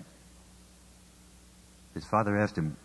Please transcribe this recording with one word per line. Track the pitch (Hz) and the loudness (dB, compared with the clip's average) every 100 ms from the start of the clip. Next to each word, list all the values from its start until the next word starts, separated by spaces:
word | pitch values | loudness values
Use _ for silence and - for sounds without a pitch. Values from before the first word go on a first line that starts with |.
| - - - - - - - - - - - - - - - - - - - | -20 -20 -20 -20 -20 -20 -20 -20 -20 -20 -20 -20 -20 -20 -20 -20 -20 -20 -16
His | 80 | -16
father | - 107 104 104 | -2 0 2 2
asked | 104 - | 2 0
him, | 78 - | -4 -4